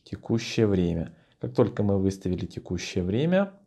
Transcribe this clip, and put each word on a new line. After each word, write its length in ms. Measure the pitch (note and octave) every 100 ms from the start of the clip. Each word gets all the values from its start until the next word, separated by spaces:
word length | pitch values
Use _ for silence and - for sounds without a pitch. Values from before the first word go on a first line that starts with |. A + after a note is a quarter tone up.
текущее 600 | - - - A#2 - - G#2+
время. 500 | F#2+ E2+ E2 - - _ _
Как 140 | B2+
только 280 | B2+ A#2+ -
мы 140 | G2+ G2
выставили 480 | F#2+ F#2+ F#2+ F2+
текущее 580 | F2+ - - F2 - G2
время, 520 | F2+ G#2+ E3 F#3 G3 -